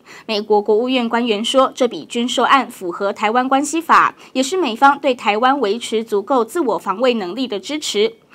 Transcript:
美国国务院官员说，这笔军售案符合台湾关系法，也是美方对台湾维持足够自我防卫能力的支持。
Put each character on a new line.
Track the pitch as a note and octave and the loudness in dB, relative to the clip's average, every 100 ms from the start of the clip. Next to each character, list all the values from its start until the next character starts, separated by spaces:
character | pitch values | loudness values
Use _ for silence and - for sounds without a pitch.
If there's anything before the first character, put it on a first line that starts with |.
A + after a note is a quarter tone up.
| - - - | -20 -16 -6
美 | G#3+ | -6
国 | G#3+ G#3 | 2 2
国 | G#3 G#3+ | 4 2
务 | B3 | 2
院 | C4 A#3 | 0 0
官 | A#3 A#3+ | 0 0
员 | G3+ | -2
说， | A#3 C4+ C4 | 0 2 2
这 | - B3 | 2 -2
笔 | F3+ | -2
军 | - A#3+ A#3+ | -8 -4 -2
售 | B3+ | 0
案 | A#3 C#4 A3 | 2 2 0
符 | - F#3 | -6 -8
合 | E3+ G3 | -4 -4
台 | G3+ G#3+ | -2 0
湾 | A#3+ B3+ | 0 2
关 | C4+ | 0
系 | C#4+ E4 | 0 -4
法， | D#4+ A3 D#3+ - - | 0 2 2 -2 -6
也 | B3+ | -4
是 | C4 F#4+ | -2 -2
美 | D#4 A3 | -2 2
方 | C#4 C#4 | 4 4
对 | D4 | 0
台 | B3 A3+ G#3 | 0 0 2
湾 | B3+ C#4+ | 2 2
维 | A3 A3 | 0 -2
持 | - A3 | -2 -4
足 | A3+ G3+ | -2 -2
够 | G3 C4+ | 0 0
自 | A3+ F4 | 0 -2
我 | C#4 F3 | -2 -2
防 | - F#3+ | -2 -2
卫 | B3+ | 0
能 | A#3 F3+ | 0 -4
力 | G#3+ B3+ | -6 -6
的 | G3+ | -6
支 | F#3+ - | -6 -8
持。 | - G#3 A3 - _ | -4 0 0 -2 _